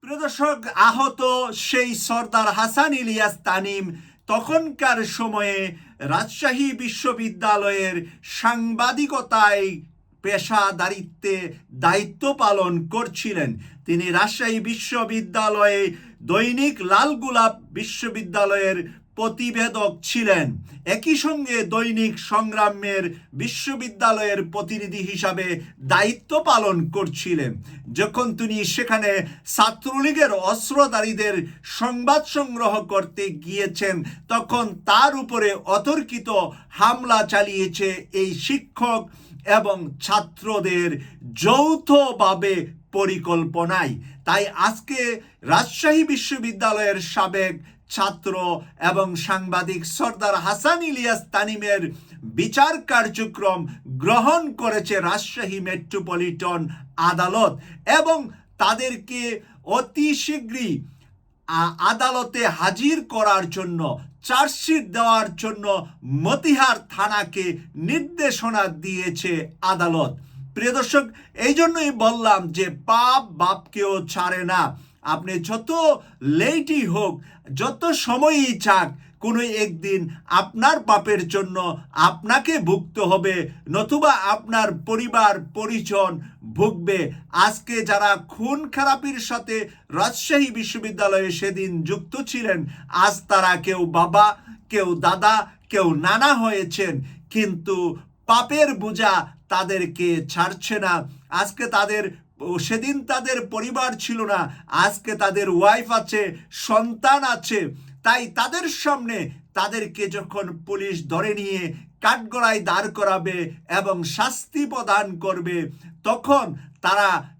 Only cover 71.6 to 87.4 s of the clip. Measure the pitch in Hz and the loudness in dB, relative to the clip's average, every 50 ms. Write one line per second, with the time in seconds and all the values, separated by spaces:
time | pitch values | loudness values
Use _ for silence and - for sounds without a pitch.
71.6 | 330 330 339 330 320 285 277 226 226 220 233 233 226 220 208 196 180 170 156 170 | 4 4 4 0 -2 -2 0 2 2 2 2 4 4 4 4 4 2 -4 -2 -2
72.6 | 190 180 143 135 131 - 165 170 202 247 254 269 247 214 165 147 175 180 196 190 | -2 -2 -4 -10 0 2 4 4 6 6 4 4 2 -2 -4 0 0 0 0 -2
73.6 | - - - 214 202 196 196 190 175 - - 190 180 180 180 185 180 175 185 180 | -4 -12 -4 -2 0 0 0 -2 -4 -6 -6 -4 -2 -2 -2 -2 -2 0 0 0
74.6 | 160 135 - - - _ _ _ _ 147 156 165 170 185 190 180 170 165 220 226 | 0 0 -2 -8 -18 _ _ _ _ -4 -4 -4 -4 -6 -6 -6 -4 -4 -6 -6
75.6 | 226 - 320 330 320 311 285 - - - - _ - 139 151 160 202 254 311 330 | -4 -2 0 4 4 4 4 4 0 -20 -20 _ -2 0 2 2 2 2 2 0
76.6 | 285 - 302 294 240 180 170 202 214 185 - - - - - - _ - 135 131 | 0 0 0 0 0 0 0 0 0 -2 -2 -6 -12 -20 -20 -20 _ -12 -6 -4
77.6 | 208 262 277 - - 339 320 - - - 240 254 294 302 320 294 277 262 233 - | -4 -4 -4 -2 0 0 0 0 0 0 2 4 4 4 6 4 2 2 0 -2
78.6 | - 214 196 190 175 143 135 - - - _ _ - 220 233 233 240 240 214 214 | 4 4 4 4 4 0 -4 -14 -18 -20 _ _ -2 0 0 0 0 0 0 -2
79.6 | 214 202 170 165 165 196 196 190 170 165 - - - - - 180 196 190 - 226 | -2 -2 -4 -8 -4 -2 -2 -2 -2 -4 -8 -14 -8 2 2 2 2 2 -4 2
80.6 | 226 - 226 294 - - 214 202 202 214 208 190 175 165 180 196 196 185 185 185 | 4 4 4 4 4 4 4 4 4 2 0 0 0 -2 -2 -2 -2 -2 -4 -4
81.6 | 185 175 170 165 - - - 156 156 185 185 165 - 208 240 269 269 - 330 302 | -4 -4 -6 -6 -12 -10 0 4 4 4 4 0 0 2 2 2 2 2 -2 0
82.6 | 190 160 190 190 170 - - 214 202 175 190 190 170 196 190 180 156 135 - - | 2 2 2 0 0 -6 -4 -2 2 2 2 2 2 0 0 0 -4 -6 -8 -16
83.6 | - - 151 202 214 220 285 294 302 302 269 - 190 202 208 220 226 214 226 226 | -10 -4 -2 -2 0 0 0 4 4 4 4 4 2 0 -2 -2 -2 -2 0 0
84.6 | 214 214 175 - - - 226 220 247 240 233 233 220 202 202 165 165 - - 208 | 0 0 -2 -6 -6 -4 -4 -2 -2 0 2 4 4 4 4 2 -4 -10 -8 -8
85.6 | 214 214 226 226 - - 202 196 190 180 170 165 - - - - - 110 110 - | -6 -4 -4 -4 -4 -2 0 2 2 2 0 -6 -12 -14 -20 -20 -18 -12 -2 2
86.6 | 202 214 - 175 170 180 196 185 156 131 - - - - - 170 | 2 2 2 0 -2 -2 0 0 0 -4 -6 -12 -18 -6 2 4